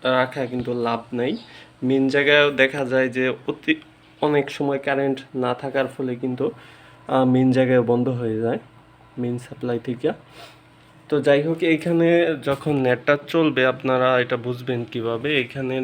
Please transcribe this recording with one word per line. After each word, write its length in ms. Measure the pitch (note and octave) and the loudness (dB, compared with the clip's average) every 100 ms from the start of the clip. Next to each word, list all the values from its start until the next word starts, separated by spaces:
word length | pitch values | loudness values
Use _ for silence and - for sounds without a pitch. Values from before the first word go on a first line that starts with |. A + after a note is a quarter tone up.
রাখা 420 | B2+ B2+ B2+ - B2 | 0 0 0 -4 -6
কিন্তু 280 | B2 B2 | -4 -4
লাভ 260 | A#2+ A#2 A#2 - | -4 -2 -4 -4
নাই। 240 | B2 B2+ A3 - - - - | -4 -4 -4 -10 -20 -20 -6
মেইন 240 | B2+ C3+ C3+ | 0 2 2
জায়গায় 440 | C#3+ C#3+ D3 D3 | 2 4 4 4
দেখা 340 | C3 C3+ C#3+ C3 | 4 2 2 -2
যায় 240 | C3 C3 | 0 0
যে 240 | B2 C3 B2 - | 0 -2 -2 -8
অতি, 280 | D3 - D#3 - - - - | -4 -4 -4 -6 -20 -20 -4
অনেক 300 | D3+ D3 C#3 | 0 0 0
সময় 280 | - C#3 C#3 | -4 -4 -2
কারেন্ট 400 | C#3 C#3 C#3 C3+ - C3+ | -2 -2 -2 -4 -6 -4
না 180 | B2 | -4
থাকার 340 | A#2+ C#3 C3+ C3 | -4 -4 -2 -4
ফলে 280 | B2+ C3 B2 | -4 -6 -6
কিন্তু, 360 | C3 B2 D3+ - - - - - - | -6 -4 -4 -6 -18 -20 -20 -20 -2
আহ, 180 | C3 C3 | 2 4
মেইন 260 | B2+ C3 | 4 4
জায়গায় 300 | B2+ B2+ B2+ | 4 4 2
বন্ধ 280 | A#2 A#2+ B2+ | 2 0 0
হয়ে 300 | B2 A#2 A2 | -2 -4 -2
যায় 200 | A#2 A3 - - - _ - - | -2 -4 -8 -20 -20 _ -16 -8
মেইন 200 | B2 B2 | -6 -6
সাপ্লাই 420 | - - B2 A#2 | -10 -10 -6 -4
থেকে। 320 | C3 A#2+ D3+ - - - - - _ - - - - | -6 -4 -4 -6 -12 -20 -20 -20 _ -20 -20 -20 -4
তো 120 | D3 | 2
যাই 200 | C#3 C#3+ | 4 4
হোক, 220 | D#3 D#3+ | 2 0
এইখানে 720 | E3 D#3 F3 E3+ E3 E3+ E3+ D3 | 2 2 2 2 4 4 2 0
যখন 320 | C#3 C#3 D#3 C#3+ | -2 -2 0 2
নেটটা 400 | B2+ B2 - C#3+ D3 | 2 2 2 0 0
চলবে 380 | E3 D#3 C3 C3 | 0 2 2 0
আপনারা 540 | C3 C3 B2+ B2+ B2+ | 0 0 2 2 2
এটা 180 | B2 B2 | 0 -4
বুঝবেন 480 | A#2+ B2 B2 A#2+ A2+ | -4 -6 -6 -6 -6
কিভাবে। 540 | A#2+ A2+ A#2 C#3 D3 | -6 -4 -4 -2 -2
এখানে 420 | A#2+ C#3 C3 C3 | -4 -6 -6 -4